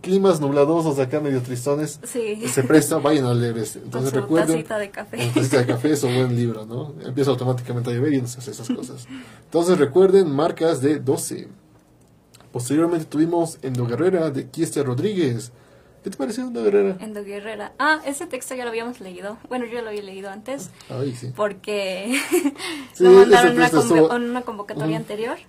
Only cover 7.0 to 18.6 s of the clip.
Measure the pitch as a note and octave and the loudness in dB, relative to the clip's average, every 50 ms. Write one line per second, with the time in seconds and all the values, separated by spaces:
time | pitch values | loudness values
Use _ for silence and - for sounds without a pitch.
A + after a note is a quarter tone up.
7 | - - B2+ C#3+ C3+ C#3 B2+ B2 B2+ B2+ B2+ B2 - - B2 A#2+ A#2 B2 A#2+ A#2+ | -12 -6 -2 0 2 2 2 0 0 -2 -2 -2 -4 -6 -6 -4 -4 -4 -2 0
8 | C3 D#3 D3 C3 B2 - - - - - - - A2+ - B3 - - B2+ C3 B2+ | 0 0 0 0 -2 -4 -10 -12 -12 -14 -12 -12 -6 -6 -6 -6 -6 -12 -12 -16
9 | - - - - - - - - - - - D#3+ E3+ F3+ F#3 D3+ C#3+ B2 B2 F3+ | -16 -16 -16 -18 -18 -18 -20 -20 -20 -2 0 0 2 4 4 4 2 4 6 6
10 | F#3+ F#3+ F#3 G3 F#3+ D#3+ C3+ C#3 D#3 F3 - - D#3+ E3 E3 C3 B2+ C#3+ D3+ C#3 | 6 8 6 6 4 4 2 2 0 0 0 0 0 0 0 2 2 0 0 0
11 | B2+ B2+ D3 E3 - - - - - - - - _ _ _ _ _ _ _ _ | 0 -2 -2 -2 -2 -8 -10 -12 -12 -16 -20 -20 _ _ _ _ _ _ _ _
12 | _ _ _ _ _ _ _ - - - - B2 A#2+ B2 C#3 D#3 E3 E3+ F3 E3 | _ _ _ _ _ _ _ -20 -20 -10 -10 -8 -4 0 2 2 2 2 0 -2
13 | D#3 - - D3 D#3+ E3 F3 E3+ E3 D#3+ - - - C3+ B2+ B2 B2 A#2 A#2+ B2 | -4 -4 0 0 0 2 2 0 0 -2 -4 -8 -8 -6 -4 -2 -2 -2 -2 0
14 | D#3+ F#3 F#3 F3 D#3+ D#3 B2+ E3+ - - - D3+ E3 - - D3+ C3+ B2+ A#2+ B2 | 2 2 2 2 0 0 -2 -4 -8 -8 -4 -4 -4 -2 -2 -2 -2 -2 -2 -2
15 | E3 G#3 G#3 F#3 E3 C3 A#2+ A2+ - - - - - _ - - _ _ _ _ | -2 -2 0 0 0 0 0 -4 -8 -12 -18 -20 -20 _ -20 -20 _ _ _ _
16 | _ G3 G3 - C#4 B3+ G#3 C4 B3+ B3+ A#3 A#3 A3+ G#3 G3+ G3+ G3+ G3 F#3+ F#3 | _ -12 -8 -6 -6 -6 -6 -6 -8 -6 -6 0 0 2 4 4 2 2 -2 -6
17 | - A3 G#3+ G#3 G3+ G3 G3+ G3+ G3+ A3 A3 G#3 G#3 - - - C4+ D4+ D#4 D#4 | -10 -12 -12 -12 -12 -10 -12 -12 -10 -10 -10 -10 -12 -14 -6 -2 0 0 0 0
18 | - C#4 C#4+ - F4 E4 - B3+ - - C4 B3+ | -2 -8 -8 -8 -8 -10 -10 -10 -10 -10 -10 -8